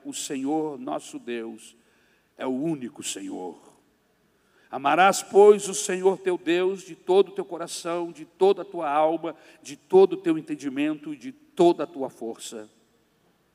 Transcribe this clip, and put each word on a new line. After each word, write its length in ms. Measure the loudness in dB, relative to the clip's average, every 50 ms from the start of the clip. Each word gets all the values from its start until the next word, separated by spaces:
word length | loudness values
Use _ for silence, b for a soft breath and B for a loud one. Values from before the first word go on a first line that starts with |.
| _
o 100 | -14 -12
Senhor 680 | -12 -10 -10 -8 -6 -4 -4 -2 -2 -4 -4 -8 -10
nosso 400 | -10 -10 -10 -10 -10 -12 -16 -16
Deus 560 | -10 -10 -8 -8 -8 -10 -12 -16 -20 -20 -20 b b b b b b b b b b b b
é 120 | -10 -6 -6
o 20 |
único 540 | -4 -4 -4 -4 -4 -6 -8 -12 -12 -12 -12
Senhor. 640 | -10 -10 -10 -10 -12 -10 -10 -12 -12 -14 -16 -20 -20 _ _ _ _ _ _ _ _ _ _ _ _ _ b b b b b b b
Amarás, 540 | -12 -4 -2 0 4 4 6 4 4 2 -4
pois, 460 | 2 6 10 10 10 10 8 4 -2
o 40 | -6
Senhor 440 | -6 -6 -6 -6 0 2 0 0 2
teu 200 | -2 -4 -4 -2
Deus 440 | -2 -2 0 0 0 0 -2 -4
de 120 | -10 -16 -20
todo 360 | -14 _ 2 4 4 4 2
o 20 |
teu 140 | 0 -6 -10
coração, 680 | -8 -10 -10 -10 -10 -10 -10 -8 -6 -6 -6 -6 -8
de 140 | -10 -16 -20
toda 380 | -20 _ _ 2 2 2 2 -2
a 20 |
tua 240 | -10 -10 -8 -6 -2
alma, 440 | 0 2 2 2 0 -2 -6 -8 -10 B B B B B
de 160 | -20 -18 -20 -20
todo 360 | _ _ 6 6 6 6 4
o 40 | -2
teu 200 | -2 -2 -2 -2
entendimento 760 | -4 -6 -10 -8 -8 -6 -4 -2 -2 -2 -2 -6 -8 -12 -14
e 40 | -12
de 140 | -14 -16
toda 540 | -18 -18 _ _ _ 4 4 4 4 2 -2
a 20 | -8
tua 220 | -8 -10 -10 -10
força." 600 | -10 -12 -12 -12 -12 -12 -14 -14 -14 -16 -18 -18 _ _ _ _ _ _ _ _ _ _ _ _ _ _ _ _ _